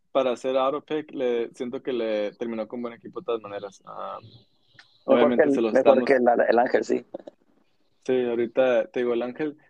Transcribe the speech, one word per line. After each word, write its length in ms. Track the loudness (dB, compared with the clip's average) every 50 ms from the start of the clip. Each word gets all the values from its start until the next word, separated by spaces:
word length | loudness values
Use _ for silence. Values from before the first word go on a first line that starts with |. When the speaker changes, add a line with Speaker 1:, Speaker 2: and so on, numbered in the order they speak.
| _ _
Speaker 1:
para 180 | -2 0 0 0
hacer 260 | -2 -2 -4 -2 0
auto 240 | 0 0 0 -2 -4
pick, 280 | _ -6 -8 -8 -8 -8
le, 420 | -8 -4 -2 -2 -2 -2 -4 -6 -8
siento 280 | -10 -10 -8 -8 -8
que 100 | -6 -4
le 400 | -4 -2 -2 -2 -2 -2 -2 -4
terminó 360 | -6 -8 -8 -6 -6 -6 -8 -8
con 140 | -8 -10
buen 120 | -10 -10 -12
equipo 260 | -14 -18 -14 -14 -10
de 60 | -6
todas 140 | -4 -4 -4
maneras. 420 | -6 -10 -10 -10 -10 -12 -16 -18 _
Um, 400 | -16 -14 -12 -12 -12 -12 -14 -16
Speaker 2:
Mejor 200 | -20 -20 -20 _ _ _ _ _ _ _ -20 -20 _ _ _ 0
Speaker 1:
obviamente 360 | 2 4 4 4 4 4 4
Speaker 2:
que 60 | 2 2
el, 60 | 2
Speaker 1:
se 60 | 2
los 120 | 0 2
Speaker 2:
mejor 160 | 2 4 6 6
Speaker 1:
estamos 160 | 6 6 6
Speaker 2:
que 80 | 4 2
el, 360 | 4 4 4 4 2 2 4
el 80 | 4 2
Ángel, 240 | 2 2 0 0 0
sí. 200 | 0 -2 -4 -4 _ -18 -16 -16 -16 _ _ _ _ _ _ _ _ _ _ _ _ _ _ -4
Speaker 1:
Sí, 180 | -2 0 0 0
ahorita, 640 | -2 -2 -2 -2 -2 0 2 2 4 2 2 0 -2
te 80 | -4 -4
digo, 140 | -2 0 -2
el 80 | -2
Ángel, 340 | -4 -6 -6 -6 -8 -8 -8 _ _